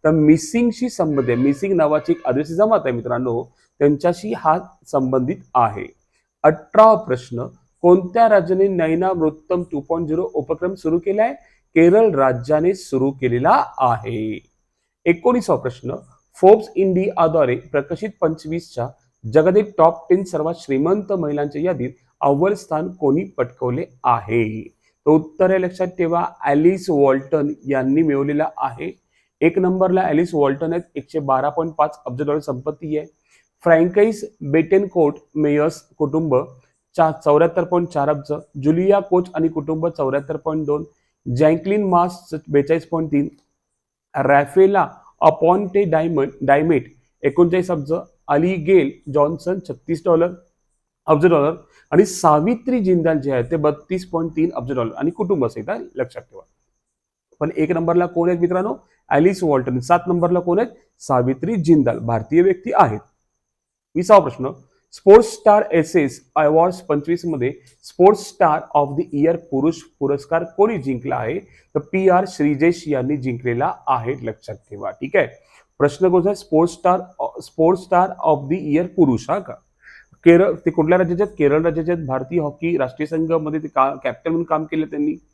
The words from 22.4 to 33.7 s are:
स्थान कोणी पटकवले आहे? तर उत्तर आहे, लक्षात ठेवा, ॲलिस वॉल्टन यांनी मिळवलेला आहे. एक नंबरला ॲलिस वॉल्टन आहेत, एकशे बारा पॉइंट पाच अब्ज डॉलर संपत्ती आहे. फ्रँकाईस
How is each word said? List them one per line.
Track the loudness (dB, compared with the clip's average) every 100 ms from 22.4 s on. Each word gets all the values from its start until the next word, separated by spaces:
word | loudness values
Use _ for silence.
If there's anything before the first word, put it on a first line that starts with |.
| 0
स्थान | -2 -6 -6 -6
कोणी | -4 -2 -2
पटकवले | -4 -6 -6 _ -6 -6 -8 _
आहे? | -2 -2 -2 -2 -2 -6 -14 _ _ _ 2
तर |
उत्तर | 2 0 -2 0
आहे, | 0
लक्षात | -2 -4 -8
ठेवा, | -2 -2 -2 -4 -6 -2
ॲलिस | 2 2 0 -2
वॉल्टन | 2 4 2 -2 -2 -2 -6 -4
यांनी | -2 0 2
मिळवलेला | 2 0 -2 -2 -4 -4
आहे. | -8 -8 -14 -14 _ _ _ _
एक | 0 2
नंबरला | -2 0 0 0
ॲलिस | 0 -2 -2
वॉल्टन | 0 0 0 -4
आहेत, | -6 -8 -16
एकशे | -8 -8
बारा | -2 -2 -2
पॉइंट | -4 -6
पाच | -2 -4 -4 -12
अब्ज | -6
डॉलर | -4 -4
संपत्ती | -4 -8 -8 -10 -8 -8
आहे. | -8 _ _ _ _ _
फ्रँकाईस | 2